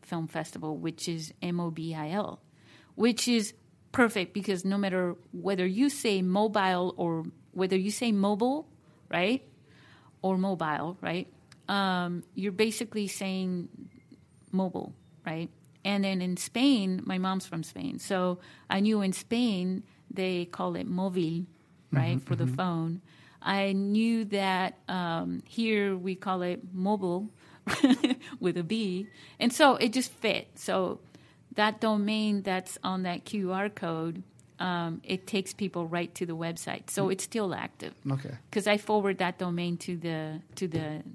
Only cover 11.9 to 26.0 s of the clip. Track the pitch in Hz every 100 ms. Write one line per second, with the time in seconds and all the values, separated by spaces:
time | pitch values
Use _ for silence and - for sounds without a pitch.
11.9 | 185 175 175 - - 196 190 220 214 233
12.9 | 220 196 - 190 190 185 180 170 - -
13.9 | - - - - - - 185 185 185 -
14.9 | - - - - 160 165 - - - 196
15.9 | 202 196 190 180 180 - 233 269 262 190
16.9 | 185 - 185 190 190 - 170 160 - -
17.9 | - - 190 180 180 - - - 196 208
18.9 | 214 196 185 - 233 247 190 180 185 -
19.9 | - - 190 185 180 175 - 180 170 180
20.9 | 180 190 185 165 165 175 - _ - -
21.9 | 143 127 127 - 120 127 127 185 165 165
22.9 | 170 - - - - - 196 196 196 196
23.9 | 214 226 226 214 202 196 185 185 - -
24.9 | 185 175 165 175 180 - - 226 214 202
25.9 | 190